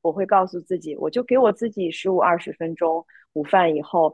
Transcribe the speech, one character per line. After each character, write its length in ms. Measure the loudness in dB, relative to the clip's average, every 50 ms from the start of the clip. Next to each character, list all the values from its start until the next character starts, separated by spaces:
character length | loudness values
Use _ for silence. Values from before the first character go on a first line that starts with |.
我 120 | -4 -4 -2
会 120 | -2 0
告 220 | 2 4 2 2
诉 140 | 2 -4 -12
自 180 | -8 -6 -8 -8
己， 180 | -6 -10 -10
我 140 | -6 -6 -4
就 120 | -4 -4 -2
给 120 | 2 2
我 160 | 4 4 4 2
自 160 | 0 -4 -6
己 220 | -4 -4 -6 -4
十 200 | -6 -4 -4 -2
五、 80 | 0 2
二 180 | 2 2 2
十 160 | 0 -2 -10 -10
分 200 | -8 -8 -8 -4
钟， 300 | -2 -2 -2 -2 -2 -6 _ _ _ _ _ -6
午 100 | -6 -2
饭 280 | 2 2 4 4 4 0
以 80 | -2
后， 320 | -4 -2 0 2 2 2